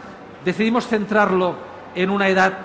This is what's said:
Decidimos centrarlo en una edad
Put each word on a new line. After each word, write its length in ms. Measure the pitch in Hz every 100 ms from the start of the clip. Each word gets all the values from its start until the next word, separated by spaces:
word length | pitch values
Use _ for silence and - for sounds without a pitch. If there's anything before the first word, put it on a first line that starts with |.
| - - - -
Decidimos 440 | 185 175 220 240 -
centrarlo 680 | 214 202 214 202 185 180 - - - -
en 160 | 180 185
una 180 | 202 196
edad 260 | 190 190 190